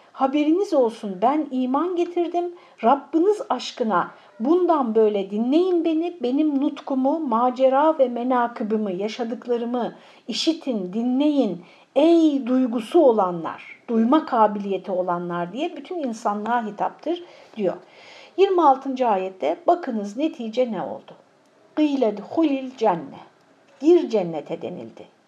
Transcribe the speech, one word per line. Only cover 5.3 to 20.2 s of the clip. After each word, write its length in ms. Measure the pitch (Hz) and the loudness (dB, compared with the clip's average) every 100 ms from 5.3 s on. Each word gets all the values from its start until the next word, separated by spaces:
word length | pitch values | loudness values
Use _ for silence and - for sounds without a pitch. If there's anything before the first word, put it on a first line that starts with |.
dinleyin 540 | 208 247 311 370 349 | -2 2 2 2 0
beni, 320 | 330 311 349 349 | 0 -2 -4 -4
benim 380 | 247 277 311 269 | -2 0 0 0
nutkumu, 580 | 294 - - 269 262 330 | -2 -4 -6 -2 0 0
macera 800 | 285 220 247 247 262 262 311 311 | -2 0 0 2 4 4 2 2
ve 100 | 247 | 0
menakıbımı, 840 | 240 247 247 233 240 214 220 208 | 0 0 0 0 -4 -2 -2 -2
yaşadıklarımı 1040 | 180 214 220 233 240 240 240 233 247 208 - - - - | -4 -6 -6 -8 -8 -4 -4 -2 -4 -6 -8 -20 -18 -10
işitin, 640 | - 330 320 277 214 180 | -4 -2 -2 -4 -4 -4
dinleyin. 720 | 214 247 254 302 285 214 170 - - _ 269 | -4 -2 0 2 2 0 -4 -12 -20 _ 2
Ey 500 | 320 339 320 269 233 | 4 6 4 2 0
duygusu 540 | 254 254 233 - 349 | 0 0 -2 2 6
olanlar, 840 | 277 214 185 175 151 - - - - | 6 6 2 -2 -8 -10 -16 -18 -2
duyma 380 | 226 233 311 294 | 0 4 2 2
kabiliyeti 640 | 247 214 202 202 185 208 | 4 4 2 -4 -6 -4
olanlar." 600 | 180 180 175 175 175 175 | -4 -2 -4 -4 -6 -6
diye 240 | 220 339 302 | -6 -8 -8
bütün 220 | - 359 | -10 -8
insanlığa 680 | 269 220 208 208 214 240 214 | -6 -4 -4 -4 -2 -2 -4
hitaptır 580 | 202 185 - 302 349 - - - 220 | -6 -6 -6 -6 -6 -8 -20 -18 -4
diyor. 200 | 180 - - - - - - - | -4 -4 -12 -20 -20 -20 -12 0
Yirmi 260 | 392 349 | 2 4
altıncı 460 | 302 269 269 254 240 | 4 4 -2 -2 0
ayette 480 | 190 190 190 - 349 - | 0 -2 -4 -4 -2 0
bakınız 500 | 349 285 220 202 | 0 -2 -6 -6
netice 560 | 214 | -4